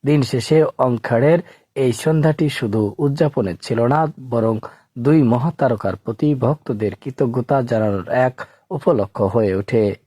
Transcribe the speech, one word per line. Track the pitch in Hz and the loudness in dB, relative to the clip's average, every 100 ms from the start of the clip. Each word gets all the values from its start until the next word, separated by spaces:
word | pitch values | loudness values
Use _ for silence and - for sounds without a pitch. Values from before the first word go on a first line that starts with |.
| 135 | 2
দিন | 151 | 0
শেষে | 123 127 - 156 | 0 -4 2 2
ওয়াংখেড়ের | 151 - 131 120 - 117 143 170 - - _ - | 2 0 0 0 0 2 4 2 0 -20 _ -2
এই | 131 | -2
সন্ধ্যাটি | 113 160 160 156 151 151 | 0 0 2 2 2 -2
শুধু | - 117 107 104 - | -2 -2 0 -2 0
উদযাপনের | 147 139 151 135 98 85 | -2 0 0 0 -4 -6
ছিল | - 117 120 | -4 0 2
না, | 147 160 - 127 | 2 -2 -6 -6
বরং | 117 113 110 - - _ 123 | -2 0 -2 -6 -20 _ -4
দুই | 123 156 | 2 4
মহাতারকার | 127 120 151 - 135 113 98 98 | 4 2 0 -2 -2 0 -4 -6
প্রতি | - 104 151 139 | -8 -2 -2 0
ভক্তদের | 120 151 - 107 107 98 | 0 -2 -6 -4 -4 -6
কৃতজ্ঞতা | 139 127 131 123 123 139 | -12 -2 -2 -2 -2 -2
জানানোর | 120 117 107 98 87 | 0 0 0 -2 -2
এক | 123 127 - - _ _ | 0 0 -2 -18 _ _
উপলক্ষ | 156 - 139 95 - | -4 0 0 0 -2
হয়ে | 98 113 104 95 | 0 2 2 0
ওঠে। | 98 117 104 98 | 0 0 0 -2